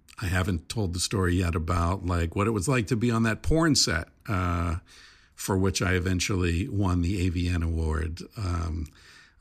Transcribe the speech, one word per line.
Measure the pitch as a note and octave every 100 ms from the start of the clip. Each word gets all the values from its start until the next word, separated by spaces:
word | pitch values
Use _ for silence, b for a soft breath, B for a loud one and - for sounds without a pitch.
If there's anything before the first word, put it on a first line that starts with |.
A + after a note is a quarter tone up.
| _ -
I | F2+
haven't | F#2 F#2 E2+ -
told | A#2 F#2
the | F2
story | - G#2 F2+ F2
yet | F2
about, | E2+ D#2+ F2 E2+ F#2
like, | F2+ E2+ E2+ F#2+
what | G#2
it |
was | G#2+ F#2
like | B2+ G#2
to | A2+
be | A#2+
on | A2+
that | A2+ A2
porn | - D#3 E3
set, | C3+ - D#2+ - _ -
uh, | F#2 F2+ F2 E2+ F2 - B B B B
for | B - F#2+
which | F#2+ -
I | F#2
eventually | F#2 F2+ F#2 - F#2+ F2+ E2 A#2+
won | G2+ G2 F2+
the | E2+ G2+ F2+
A |
V | F2 F2
N | F2
award, | E2+ E2 D#2+ D#2 D#2+ E2+ - -
um, | F#2 E2+ E2+ E2 E2 B B B B B